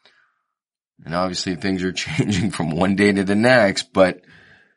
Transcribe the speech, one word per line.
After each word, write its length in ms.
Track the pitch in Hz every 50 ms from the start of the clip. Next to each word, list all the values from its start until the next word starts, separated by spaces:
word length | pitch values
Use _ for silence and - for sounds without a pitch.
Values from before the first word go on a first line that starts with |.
| _ _ _ _ _ _ _ _ _ _ _ _ _ _ _ _ _ _ _ _ -
and 100 | 71 82
obviously 400 | 87 92 92 87 - - 95 90
things 280 | 76 - 98 95 90 92
are 80 | 92
<laughs> 0 |
changing 580 | 85 - - - 156 - - - 104 87 110 92
from 200 | - - 82 80
one 260 | 76 85 92 98 98
day 160 | 95 101 104
to 120 | 101 98 98
the 100 | 95 101
next, 560 | 107 113 123 127 120 104 95 90 - - _
but 300 | - 98 95 90 - - _ _ - - - _ - _ _ _ _